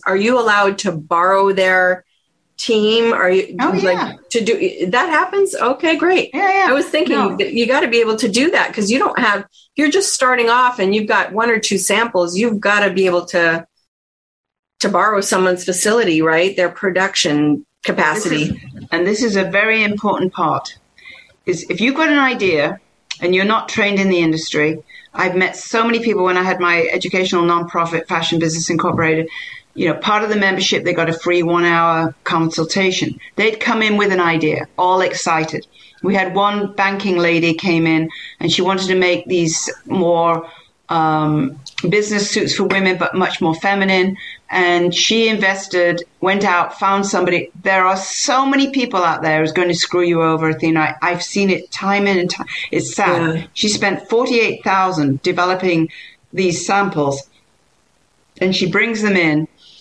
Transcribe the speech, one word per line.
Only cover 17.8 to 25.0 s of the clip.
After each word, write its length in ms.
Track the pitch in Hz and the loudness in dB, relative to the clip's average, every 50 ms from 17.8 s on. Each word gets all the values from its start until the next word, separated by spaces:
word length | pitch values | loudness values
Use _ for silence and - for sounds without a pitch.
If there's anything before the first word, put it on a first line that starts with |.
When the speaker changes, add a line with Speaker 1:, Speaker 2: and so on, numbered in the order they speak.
| - | -6
Speaker 1:
capacity. 640 | - 185 190 165 151 156 - - 175 156 151 151 - | -4 0 0 0 0 0 -2 -2 -2 -2 -2 -2 -2
Speaker 2:
This 20 | - - - - - - | -4 -8 -10 -18 -18 -16
is, 60 | - - | -10 -6
and 160 | 160 170 180 | -2 0 0
this 160 | 196 214 - | 0 0 0
is 140 | 262 226 196 | 0 0 0
a 80 | 196 185 | 0 0
very 400 | 170 180 202 214 220 220 220 214 | 0 0 0 2 2 2 2 0
important 480 | 208 208 208 208 208 185 - 180 185 | 0 -2 -2 0 -2 0 0 -2 -2
part, 440 | - 180 175 151 139 139 - - - - _ _ _ _ - - - - - _ _ _ - | -2 0 0 0 0 -2 -4 -8 -18 -20 _ _ _ _ -20 -20 -20 -20 -20 _ _ _ -4
is 180 | - 175 170 - - | -4 -4 -4 -4 -6
if 100 | 190 175 | -4 0
you've 140 | 208 254 269 | 0 0 0
got 140 | 320 320 302 | 0 2 2
an 100 | 302 285 | 2 2
idea 600 | 269 262 247 196 208 185 165 147 143 165 185 - _ _ _ _ _ - - - | 2 0 0 0 0 0 2 2 0 -2 -4 -8 _ _ _ _ _ -16 -12 -4
and 160 | 175 175 180 | -2 0 2
you're 80 | 185 196 | 2 2
not 240 | 208 220 208 - - | 2 0 -2 -2 -4
trained 320 | - 226 208 202 202 196 | -2 -2 0 0 0 0
in 80 | 196 190 | 0 2
the 100 | 180 175 | 2 2
industry, 640 | 170 160 160 160 160 - - 151 151 156 160 160 - _ - - | 2 2 0 -2 -4 -4 -2 0 0 0 -2 -4 -10 _ -20 -20